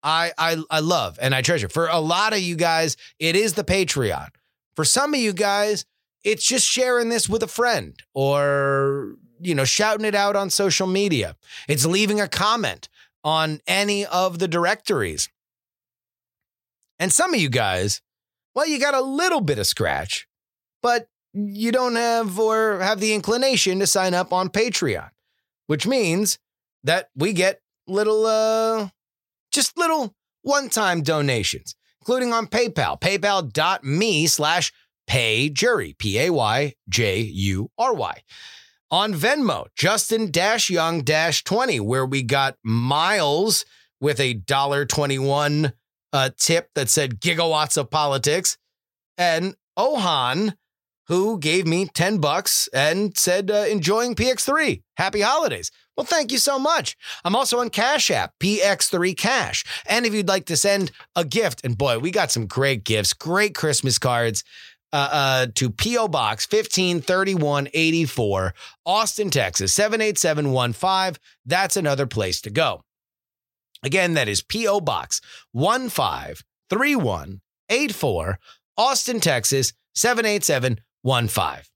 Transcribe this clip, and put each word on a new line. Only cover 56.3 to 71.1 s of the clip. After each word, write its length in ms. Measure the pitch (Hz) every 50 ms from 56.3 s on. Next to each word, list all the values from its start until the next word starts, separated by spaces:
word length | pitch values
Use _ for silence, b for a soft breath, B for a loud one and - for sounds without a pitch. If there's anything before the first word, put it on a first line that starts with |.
you 60 | 262 247
so 200 | - - 277 269
much. 380 | 269 302 339 311 - - - B B B B B B
I'm 100 | 175 196
also 240 | 240 269 - - 240
on 120 | 247 233
Cash 380 | - - 220 254 285 294 - -
App, 240 | 175 117 90 - _ _
P 220 | - 185 208 208
X 280 | 175 202 196 - - -
three 260 | - 180 175 185 185
Cash. 500 | - - 208 254 254 180 - - - - B B B B B
And 180 | 208 233 240
if 80 | 226 208
you'd 140 | 214 202 175
like 180 | 190 190 -
to 100 | - 170
send 360 | 143 - 202 202 202 190 160 B B B B _
a 100 | 175 175
gift, 360 | 143 - 190 226 185 123 - -
and 140 | 135 117 98
boy, 220 | 139 139 120 113
we 100 | 127 170
got 200 | 185 214 180 147
some 140 | - 120 113
great 400 | 95 - - 135 139 135 113 101
gifts, 280 | - 110 107 101 - -
great 400 | _ - 156 175 190 208 208 -
Christmas 440 | - - 156 143 - - 135 117 -
cards, 460 | - 131 123 117 117 117 113 - - B B B B B B B _ _ -
uh, 160 | 147 143 139
uh, 360 | - 151 139 135 131 127 127 123 107
to 140 | - 131 127
P 260 | 104 - - 220 240 240
O 100 | 226 208
Box 380 | 156 143 120 104 110 113 -
fifteen 560 | - - 214 214 214 - - 190 180 175 170
thirty-one 640 | 135 - 185 185 190 190 190 180 151 147 143 143 139 143 -
eighty-four, 800 | 156 165 160 160 165 165 139 - - 120 104 98 95 92 92 87 B B B B B _
Austin, 440 | 165 185 214 226 208 - - 208 196
Texas, 440 | - 139 113 92 87 - 95 95 -
seven 260 | - 208 220 214 226
eight 200 | 220 214 208 -
seven 320 | - 175 156 147 147 143
one 220 | 131 127 123 120 113
five. 460 | - - 185 190 190 190 190